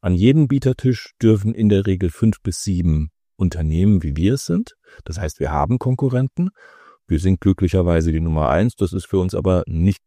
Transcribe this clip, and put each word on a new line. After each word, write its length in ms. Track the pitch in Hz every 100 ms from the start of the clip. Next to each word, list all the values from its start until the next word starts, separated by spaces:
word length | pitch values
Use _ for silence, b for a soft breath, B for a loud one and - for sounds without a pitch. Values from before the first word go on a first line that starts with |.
An 120 | 92
jedem 360 | 90 107 147 143
Bietertisch 640 | 139 131 127 131 120 - _
dürfen 340 | 113 110 101 -
in 140 | 107
der 180 | 101 101
Regel 220 | 92 92
fünf 320 | - 113 104
bis 180 | - 87
sieben 500 | - 90 85 78 76 _ _ _
Unternehmen, 640 | 92 85 78 80 98 101
wie 140 | 78 71
wir 160 | 90
es 120 | 135 -
sind. 280 | 170 233 _ B B -
Das 120 | 87
heißt, 220 | 90 -
wir 140 | -
haben 260 | 76 71 123
Konkurrenten. 680 | - 127 139 123 131 - 180 B B B B B _
Wir 120 | 82
sind 200 | 95 95
glücklicherweise 720 | 101 95 92 95 87 85 82
die 80 | 80
Nummer 300 | 82 78 76
eins. 260 | 73 113 -
Das 160 | 92
ist 140 | - -
für 140 | 98
uns 140 | 90
aber 300 | - 87 92 -
nicht 340 | 82 90 95